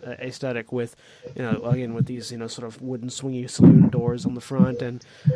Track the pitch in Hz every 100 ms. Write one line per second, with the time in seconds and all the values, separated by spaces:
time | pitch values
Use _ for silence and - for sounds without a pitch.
0 | 123 - 131 - 135 120 110 123 117 -
1 | _ - - - 120 107 117 127 120 117
2 | 120 123 110 120 113 - 117 110 131 127
3 | 123 - 135 127 123 - - 151 180 123
4 | 120 120 - 123 - 135 127 120 123 123
5 | - - 156